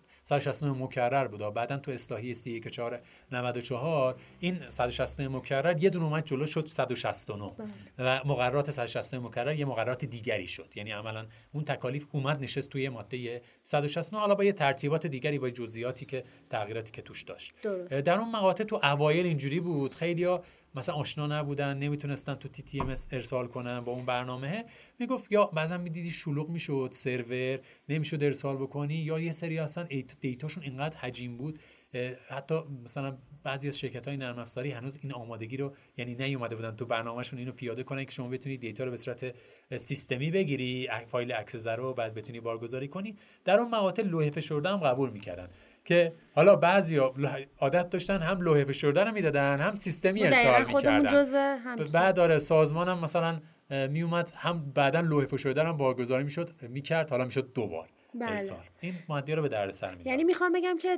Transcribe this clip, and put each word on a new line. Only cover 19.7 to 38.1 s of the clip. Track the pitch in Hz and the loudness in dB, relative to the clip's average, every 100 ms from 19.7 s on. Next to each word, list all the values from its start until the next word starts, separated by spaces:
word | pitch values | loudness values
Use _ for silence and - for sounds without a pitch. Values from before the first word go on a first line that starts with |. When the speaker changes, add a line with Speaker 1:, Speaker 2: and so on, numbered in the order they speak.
| 151 135 - | -2 -2 -2
Speaker 1:
خیلیا | 170 170 175 180 - - _ 135 | -2 0 2 0 -4 -20 _ -6
مثلاً | 127 147 | -4 -2
آشنا | 143 - 147 | -4 -4 -2
نبودن، | 151 147 143 143 139 | -2 -2 -2 -2 0
نمیتونستن | 143 147 143 139 - 139 | -2 -2 -2 -2 -2 -4
تو | 139 | -8
تی | - | -14
تی | - 139 | -8 -4
ام | 131 | -2
اس | 127 - | -2 -4
ارسال | 131 117 127 123 | -6 -2 -2 -2
کنن | 123 123 123 | -6 -6 -4
با | 120 | -4
اون | 123 127 | -6 0
برنامه. | 123 127 127 139 202 233 - - - | -2 -2 -6 -4 -6 -8 -16 -20 -8
می‌گفت | 240 254 - | -4 -4 2
یا | - 208 | 4 4
بعضاً | 160 160 180 | 2 -2 -2
می‌دیدی | 175 165 170 | -6 -6 -6
شلوغ | 156 - 143 156 | -6 -4 -2 -2
می‌شد | 170 - 139 131 | -6 -2 -2 0
سرور، | - 131 127 117 127 127 131 - - - | 0 0 0 -2 -2 -2 -4 -6 -18 -4
نمی‌شد | 156 151 156 | -2 0 2
ارسال | 143 135 139 135 | 2 2 -2 -4
بکنی، | 135 143 147 160 | -4 -4 -4 -4
یا | 156 160 | -2 -2
یه | 165 | -2
سری | 160 165 160 | -4 -4 -4
اصلاً | 151 175 170 | -2 -4 -4
ایت-، | 139 127 - | -6 -6 -8
دیتاشون | 135 123 151 180 | -6 -6 -6 -8
اینقدر | 139 131 151 156 | -10 -6 -6 -6
حجیم | 127 120 123 120 | -10 -8 -10 -8
بود، | 143 151 - - _ | -8 -10 -16 -20 _
اه، | 127 127 127 - | -6 -6 -8 -10
حتی | 135 139 160 156 135 | -10 -4 -4 -4 -12
مثلاً | 120 143 139 131 - - | -8 -6 -6 -8 -16 -12
بعضی | 143 135 143 | -6 -4 -4
از | 131 | -4
شرکت‌های | 131 120 127 139 | -6 -6 -8 -6
نرم | 127 120 | -6 -8
افزاری | 117 - 139 | -8 -6 -6
هنوز | 120 127 139 | -6 -8 -8
این | 139 | -10
آمادگی | 123 117 113 110 131 | -10 -10 -10 -8 -6
رو، | 139 139 _ - | -6 -8 _ -10
یعنی | 123 120 | -8 -4
نیومده | 135 139 117 113 | -2 -2 -4 -6
بودن | 113 110 | -8 -6
تو | 120 | -2
برنامه‌شون | 117 117 120 120 131 | -2 -2 -6 -8 -8
اینو | 123 | -10
پیاده | 123 120 120 | -8 -8 -6
کنن | 131 135 | -6 -8
که | 131 | -8